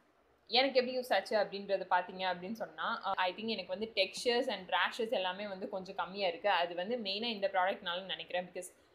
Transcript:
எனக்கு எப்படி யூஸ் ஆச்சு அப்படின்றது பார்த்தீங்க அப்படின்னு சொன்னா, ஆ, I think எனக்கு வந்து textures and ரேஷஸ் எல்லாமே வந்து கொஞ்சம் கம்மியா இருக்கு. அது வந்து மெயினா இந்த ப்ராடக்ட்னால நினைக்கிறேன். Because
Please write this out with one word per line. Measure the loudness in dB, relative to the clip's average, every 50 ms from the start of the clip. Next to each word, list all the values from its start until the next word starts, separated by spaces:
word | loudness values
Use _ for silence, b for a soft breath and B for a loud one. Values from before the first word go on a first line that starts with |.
| _ _ _ _ _ _ _ _ _
எனக்கு | 2 4 4 6 6 6 4
எப்படி | 4 4 2 -2
யூஸ் | 2 4 4
ஆச்சு | 4 4 4 2
அப்படின்றது | 2 2 2 0 -4 -2 0 0 0 2 2
பார்த்தீங்க | 2 2 2 0 -4 -2 0
அப்படின்னு | 0 0 -2 -4 -6 -6
சொன்னா, | -6 -8 -8 -6 -4 -4 -2 -2 -2 -2
ஆ, | -2 0
I | 2 2 0 0
think | -2 -4
எனக்கு | -4 -4 -4 -4
வந்து | -6 -6 -6 -6 -2 0
textures | 0 0 0 0 -2 0 2 2 2 2 0
and | -2 -4 -2 0
ரேஷஸ் | 2 2 2 2 0 -2 -2 0
எல்லாமே | 0 0 0 0 -2 -4 -6 -8
வந்து | -6 -8 -6 -6
கொஞ்சம் | -6 -6 -6 -6 -6
கம்மியா | -6 -6 -4 -2 0 0 0
இருக்கு. | 0 2 2 4
அது | 4 4 4 2 0
வந்து | -2 -4 -2 -2
மெயினா | -2 -2 -4 -4 -2 -2
இந்த | -2 -2 0 -2 0 2
ப்ராடக்ட்னால | 2 2 2 2 0 -4 -4 -4 -4 -4
நினைக்கிறேன். | -4 -6 -6 -6 -4 -4 -4 -4 -4 -6
Because | -10 -10 -10 b b b b b